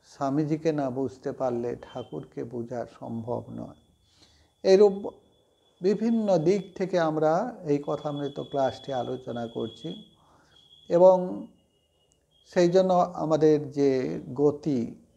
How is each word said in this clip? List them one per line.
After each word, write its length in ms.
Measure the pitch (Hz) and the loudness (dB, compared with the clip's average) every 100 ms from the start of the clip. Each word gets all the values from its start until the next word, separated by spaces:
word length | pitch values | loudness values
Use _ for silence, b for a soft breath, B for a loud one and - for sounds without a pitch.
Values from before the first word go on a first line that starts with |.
স্বামীজিকে 680 | _ - 139 139 151 156 160 | _ -6 -2 -2 -2 -2 -2
না 180 | 151 135 | -2 -4
বুঝতে 420 | 127 135 - 143 | -4 -6 -6 -10
পারলে 440 | 135 131 120 120 123 | -4 -4 -2 -6 -8
ঠাকুরকে 640 | - 131 120 151 - - | -10 -14 -10 -12 -12 -12
বোঝা 420 | 135 127 117 123 117 - | -10 -10 -8 -8 -10 -12
সম্ভব 440 | 127 113 113 117 117 | -10 -10 -6 -8 -8
নয়। 260 | 117 117 - _ _ b b b b b b | -14 -14 -18 _ _ b b b b b b
এইরূপ 500 | - 190 208 196 214 - _ _ _ _ _ _ | 4 6 6 4 -10 -14 _ _ _ _ _ _
বিভিন্ন 560 | 175 208 226 226 208 180 | -2 0 0 0 2 2
দিক 400 | 156 202 180 - | 2 0 -2 -8
থেকে 220 | 180 180 | -2 0
আমরা 560 | 165 156 156 165 247 233 | 0 0 2 0 -2 -8
এই 200 | 170 147 143 | -2 -2 -2
কথামৃত 520 | 147 151 143 143 143 | -6 -6 -6 -8 -8
ক্লাসটি 540 | 131 143 131 110 - | -8 -2 -2 -2 -8
আলোচনা 540 | 131 120 127 - 120 117 | -6 -6 -8 -8 -8 -8
করছি 720 | 120 113 - 160 214 - _ b b b b b _ _ | -6 -8 -8 -14 -14 -18 _ b b b b b _ _
এবং 580 | 170 185 185 180 208 226 _ _ _ _ _ _ _ _ _ _ | 6 8 6 0 -10 -14 _ _ _ _ _ _ _ _ _ _
সেই 240 | 185 175 | 2 4
জন্য 240 | 185 190 | 4 4
আমাদের 760 | 180 175 180 156 156 156 151 143 | 4 2 -2 -2 4 4 4 0
যে 480 | 139 143 131 135 165 151 | 0 2 2 -2 -6 -8
গতি 600 | 131 147 147 160 131 113 - _ | 0 2 2 -2 -2 -2 -8 _